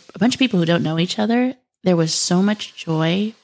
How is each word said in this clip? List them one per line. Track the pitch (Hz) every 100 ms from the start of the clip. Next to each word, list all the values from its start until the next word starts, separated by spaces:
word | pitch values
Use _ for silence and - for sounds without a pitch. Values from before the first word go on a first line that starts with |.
| - -
a |
bunch | 233 -
of |
people | 262 180
who | 165
don't | 170
know | 151 165
each | 180 -
other, | 214 233 254 - _ _
there | 185 170
was | 160
so | - - 180
much | 202 208 - -
joy. | - 160 160 185 214 -